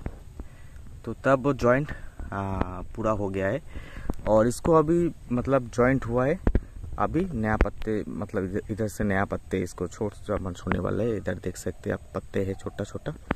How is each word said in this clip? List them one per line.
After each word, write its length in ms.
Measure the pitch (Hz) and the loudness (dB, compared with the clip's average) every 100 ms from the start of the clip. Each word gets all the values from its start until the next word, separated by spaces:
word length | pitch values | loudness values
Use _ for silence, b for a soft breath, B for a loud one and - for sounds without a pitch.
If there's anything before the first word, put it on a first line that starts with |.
| - - - - B B B B - - | -10 -10 -14 -14 B B B B -14 -12
तो 100 | - 110 | -10 -2
तब 200 | 131 135 | 4 4
वो 80 | 135 | 4
joint, 400 | 131 120 127 147 B B B - | 4 4 4 2 B B B -8
आ, 480 | 101 98 95 92 90 92 | -4 -2 0 -2 -4 -8
पूरा 160 | - 107 | -2 0
हो 180 | 107 101 | 0 0
गया 180 | 95 95 | 0 0
है। 140 | 131 B B B B B - - | -2 B B B B B -2 6
और 180 | 107 117 | 6 6
इसको 260 | 120 - | 4 6
अभी 380 | 160 151 170 170 - - | 6 6 4 2 -2 -2
मतलब 380 | 123 120 135 120 | -2 2 2 2
joint 320 | 113 123 135 120 | 4 4 4 2
हुआ 200 | 120 127 | 2 2
है, 120 | 180 - - B B - - | 2 4 2 B B -8 -2
अभी 220 | 104 135 | 0 0
नया 320 | 190 127 107 110 | 0 0 2 4
पत्ते, 460 | 104 - - 107 - | 2 0 -2 -2 -2
मतलब 360 | - 101 104 | -6 -4 -2
इधर, 160 | 95 95 - | -2 -2 -4
इधर 180 | 104 107 | -2 -2
से 160 | - | 0
नया 200 | 107 95 | 0 2
पत्ते 340 | 101 87 - 95 | 0 -2 -2 -2
इसको 240 | 90 - 90 | -2 -4 -6
छोट-, 300 | - 104 - | -4 -6 -4
सा 200 | - 95 | -4 -4
मंच 240 | 95 87 | -4 -6
होने 180 | - 92 | 0 0
वाला 260 | 95 98 | 2 0
है। 120 | 120 104 | 0 -2
इधर 180 | 92 | -4
देख 220 | 95 95 - | -4 -4 -6
सकते 340 | - - 104 | -6 -6 -4
हैं 60 | 98 | -4
आप, 60 | - | -6
पत्ते 300 | 92 - 104 | -8 -4 -2
हैं 100 | 95 | -2
छोटा 300 | 95 - - | -4 -6 -8
छोटा, 280 | 101 101 - 156 B | -8 -8 -8 -8 B